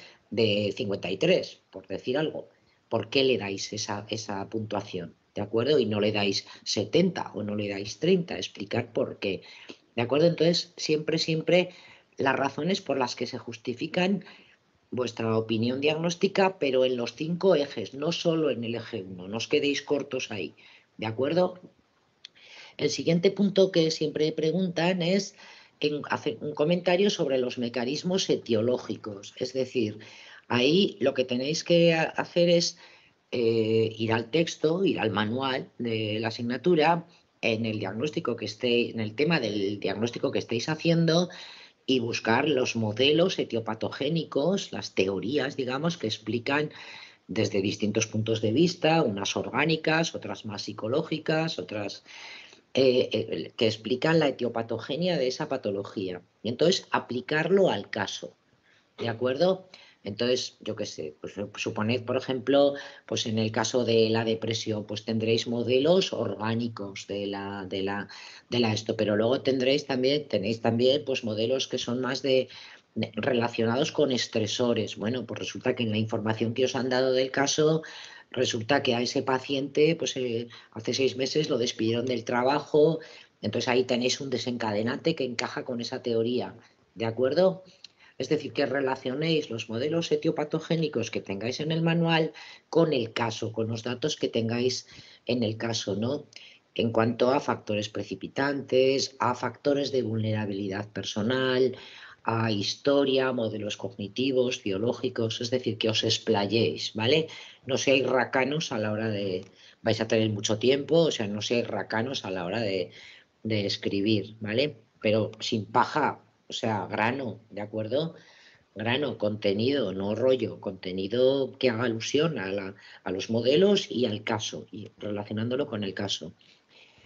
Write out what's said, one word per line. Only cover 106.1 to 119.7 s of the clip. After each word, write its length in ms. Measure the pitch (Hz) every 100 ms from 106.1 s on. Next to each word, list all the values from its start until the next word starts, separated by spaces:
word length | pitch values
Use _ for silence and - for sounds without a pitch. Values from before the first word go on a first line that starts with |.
| - - 101 101 113 95 - -
¿vale? 320 | 110 117 156 156 - - - 123
No 100 | 131
seáis 300 | 143 135 120
racanos 640 | 127 113 135 135 156 -
a 80 | 113
la 140 | 107
hora 160 | 107 113
de, 380 | 101 101 92 - _ - _
vais 200 | 113 120
a 60 | 110
tener 240 | 113 110
mucho 280 | 104 107 107
tiempo, 400 | 120 143 143 165
o 120 | 156
sea, 160 | - 101
no 160 | 104
seáis 240 | - 120 117
racanos 580 | 107 92 110 123 131
a 60 | 101
la 140 | 92
hora 160 | 87 110
de, 300 | 107 95 90 - - - _ _
de 240 | 113 107 98
escribir, 680 | - - 101 104 107 92 -
¿vale? 380 | 104 113 147 - _ _
Pero 320 | 110 110 104 -
sin 240 | - 113
paja, 580 | 101 123 113 151 123 - _ _ _
o 60 |
sea, 320 | - 117 104 90
grano, 540 | 104 110 139 123 - -
¿de 140 | 98
acuerdo? 520 | 107 110 107 131 165 - - - - _ _
Grano, 420 | 98 110 139 139 110
contenido, 760 | 104 107 101 98 123